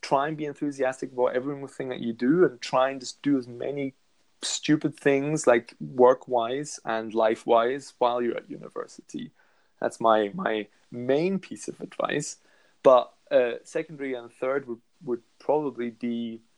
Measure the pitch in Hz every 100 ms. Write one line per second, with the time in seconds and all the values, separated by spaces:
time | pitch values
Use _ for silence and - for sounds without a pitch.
0 | - 143 143 156 151 139 151 135 131 131
1 | 135 131 123 127 135 143 139 - 135 123
2 | 117 113 120 165 160 123 - 131 131 135
3 | 127 - 143 139 123 120 123 143 139 -
4 | _ _ _ _ - - - 151 151 -
5 | 147 139 143 151 131 120 - - 151 135
6 | 123 127 - 123 117 135 147 - - 113
7 | 110 110 110 113 - 117 117 135 135 _
8 | 123 123 120 - - - - - - -
9 | - - - _ _ _ _ _ - -
10 | 117 110 104 170 185 110 107 _ _ 120
11 | 123 139 175 190 - 104 - - - -
12 | - 147 151 - _ _ _ _ 139 127
13 | - _ _ 139 123 - - 160 160 151
14 | 139 127 117 _ 131 139 131 117 _ _
15 | 151 120 _ _ - 143 147 117 120 113
16 | 123 117 117 113 _